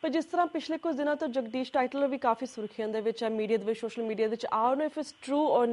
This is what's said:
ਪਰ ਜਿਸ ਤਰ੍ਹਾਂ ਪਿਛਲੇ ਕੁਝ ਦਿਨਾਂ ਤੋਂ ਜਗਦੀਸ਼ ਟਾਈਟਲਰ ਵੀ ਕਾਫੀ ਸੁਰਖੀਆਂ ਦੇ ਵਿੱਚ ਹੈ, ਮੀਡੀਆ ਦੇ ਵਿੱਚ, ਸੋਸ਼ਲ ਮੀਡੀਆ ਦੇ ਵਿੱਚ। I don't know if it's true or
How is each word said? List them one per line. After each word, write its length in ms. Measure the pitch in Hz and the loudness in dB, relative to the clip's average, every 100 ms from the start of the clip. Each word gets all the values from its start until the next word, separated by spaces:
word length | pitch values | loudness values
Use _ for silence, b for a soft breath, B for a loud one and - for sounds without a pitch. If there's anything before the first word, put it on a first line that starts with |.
ਪਰ 80 | 320 | 0
ਜਿਸ 160 | 311 - | 0 0
ਤਰ੍ਹਾਂ 220 | 349 349 | 2 2
ਪਿਛਲੇ 300 | 330 - 320 | 0 -4 -2
ਕੁਝ 180 | 339 277 | -2 0
ਦਿਨਾਂ 200 | 294 294 | 0 0
ਤੋਂ 120 | 311 | 0
ਜਗਦੀਸ਼ 440 | 247 226 254 254 | -2 -2 -4 -2
ਟਾਈਟਲਰ 360 | 277 254 277 277 | 0 0 0 0
ਵੀ 100 | 262 | 2
ਕਾਫੀ 280 | 247 226 254 | 0 0 -2
ਸੁਰਖੀਆਂ 420 | - 208 - 220 | -8 -8 -6 -4
ਦੇ 140 | 220 | 0
ਵਿੱਚ 220 | 214 226 | -2 -2
ਹੈ, 60 | 226 | -2
ਮੀਡੀਆ 280 | 220 214 220 | -2 0 0
ਦੇ 80 | 202 | 0
ਵਿੱਚ, 140 | 226 | -4
ਸੋਸ਼ਲ 240 | 226 233 | -4 -4
ਮੀਡੀਆ 240 | 226 214 220 | -4 0 0
ਦੇ 20 | |
ਵਿੱਚ। 160 | 220 - | 0 -2
I 280 | 220 240 | 2 2
don't 100 | 269 | 2
know 100 | 302 | 0
if 100 | 311 | -2
it's 260 | 294 - - | -8 -10 -2
true 320 | 285 302 - | 2 4 4
or 80 | 240 | 4